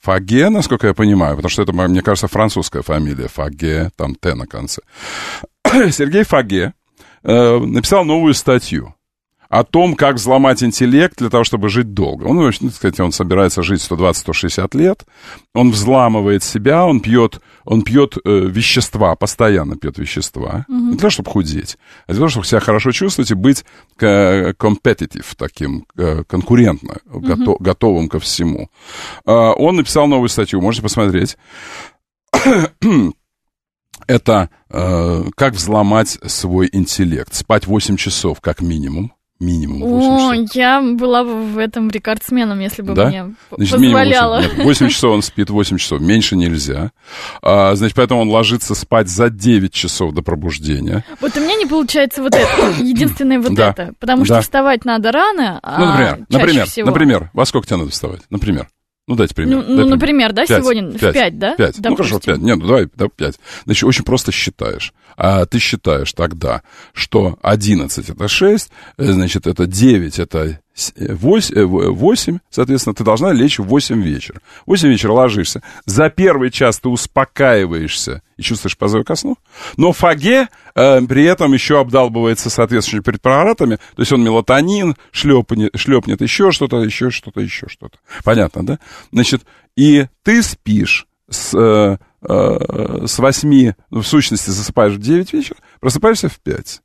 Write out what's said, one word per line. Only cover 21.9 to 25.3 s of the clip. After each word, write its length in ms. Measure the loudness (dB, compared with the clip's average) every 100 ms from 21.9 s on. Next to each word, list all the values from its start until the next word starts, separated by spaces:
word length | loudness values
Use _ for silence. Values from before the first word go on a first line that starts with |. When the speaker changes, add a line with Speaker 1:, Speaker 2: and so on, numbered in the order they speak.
| -20 -8
Speaker 1:
а 40 |
для 40 | 0
того, 120 | 0
чтобы 160 | 0
себя 140 | 0 0
хорошо 320 | 2 0 0
чувствовать 400 | -2 -2 -2 -2
и 40 |
быть 300 | -2 -2 -6 -14 _ _ _
к-, 560 | 0 2 4 2 -2 -2
competitive, 680 | -2 0 0 -2 -4 -10 -16